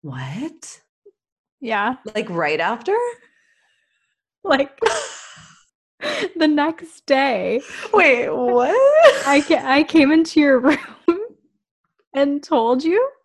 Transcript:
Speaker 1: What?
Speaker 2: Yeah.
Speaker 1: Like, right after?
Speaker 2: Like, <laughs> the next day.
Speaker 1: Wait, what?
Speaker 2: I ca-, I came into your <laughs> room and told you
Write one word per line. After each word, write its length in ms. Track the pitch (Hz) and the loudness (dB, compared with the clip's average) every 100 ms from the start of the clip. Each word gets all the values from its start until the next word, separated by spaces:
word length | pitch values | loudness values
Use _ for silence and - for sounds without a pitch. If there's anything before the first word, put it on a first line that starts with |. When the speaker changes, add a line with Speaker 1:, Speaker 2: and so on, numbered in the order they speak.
Speaker 1:
What? 760 | 143 127 131 170 311 - - - _ _ - _ _ _ _ _ | -14 -12 -12 -10 -12 -12 -20 -20 _ _ -20 _ _ _ _ _
Speaker 2:
Yeah. 340 | 247 214 208 254 214 | -6 -4 -4 -6 -10
Speaker 1:
Like, 160 | 214 214 | -10 -6
right 300 | 170 151 156 | -4 -2 -2
after? 380 | 170 226 - 427 480 480 _ _ _ _ _ _ _ _ _ _ _ _ | -4 -4 -4 -2 -4 -10 _ _ _ _ _ _ _ _ _ _ _ _
Speaker 2:
Like, 340 | 392 269 277 - 453 - - - - - - _ _ _ _ _ | -2 -2 -2 -4 -4 -4 -8 -16 -20 -20 -20 _ _ _ _ _
<laughs> 360 | 587 587 381 339 | -8 -6 -8 -2
the 120 | 311 | 0
next 580 | 294 294 320 - - - | 0 -2 -6 -16 -20 -2
day. 560 | 269 277 214 185 220 - - - | 0 0 -2 -4 -4 -6 -16 -2
Speaker 1:
Wait, 340 | 427 330 240 233 | 2 4 2 -2
what? 960 | 156 247 240 247 427 539 605 659 - 277 | -4 0 0 0 2 4 6 6 4 2
Speaker 2:
I 140 | 285 294 | 0 2
ca-, 160 | 330 | -2
I 200 | 269 277 | 2 0
came 260 | 302 320 277 | 2 4 4
into 300 | 320 330 - | 2 2 2
your 180 | 285 262 | 4 4
<laughs> 20 | |
room 160 | 254 294 - - - 349 453 - _ _ _ _ _ _ _ | 2 0 -6 -6 -2 -2 -6 -16 _ _ _ _ _ _ _
and 280 | 269 285 285 | -2 -2 -2
told 400 | 285 285 226 254 | -2 0 2 0
you 280 | 320 381 523 - | 0 0 -2 -6